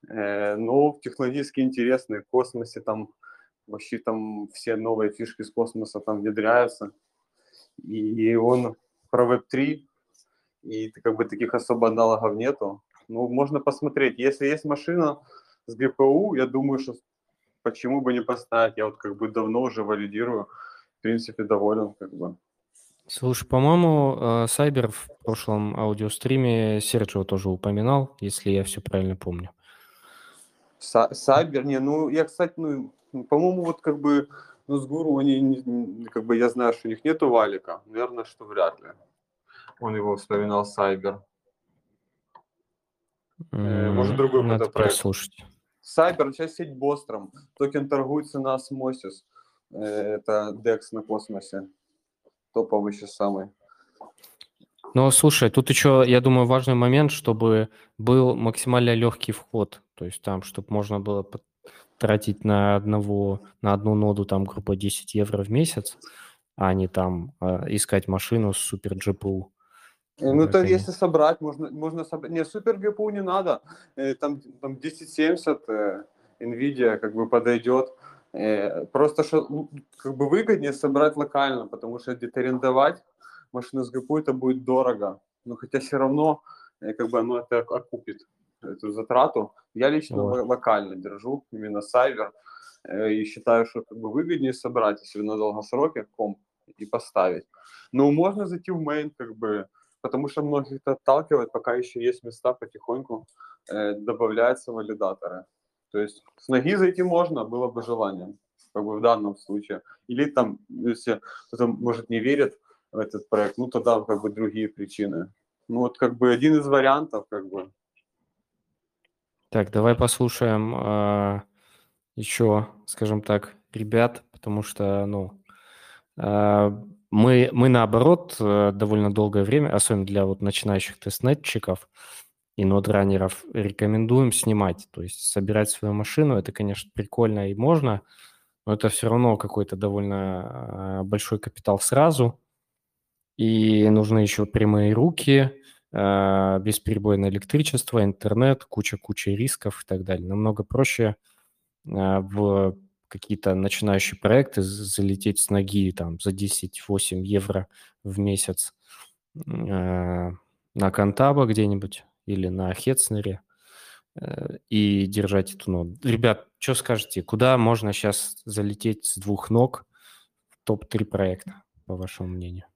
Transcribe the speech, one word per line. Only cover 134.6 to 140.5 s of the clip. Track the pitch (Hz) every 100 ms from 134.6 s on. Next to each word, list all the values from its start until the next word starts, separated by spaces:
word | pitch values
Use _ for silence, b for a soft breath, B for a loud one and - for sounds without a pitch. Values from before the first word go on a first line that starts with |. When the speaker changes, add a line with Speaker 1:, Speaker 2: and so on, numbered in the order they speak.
| 98 85 -
Speaker 2:
То | -
есть | 87 - -
собирать | - 98 107 107
свою | - 107
машину, | 104 104 - 151 120
это, | 95
конечно, | - 104 101 -
прикольно | - 101 - 113 107 98
и |
можно, | 98 127 165 135 104 _ b b b b _ -
но |
это | 107 110
все | - 113
равно | 113 123 107
какой-то | 104 - 101 95
довольно, | 101 101 101 98 95 92 60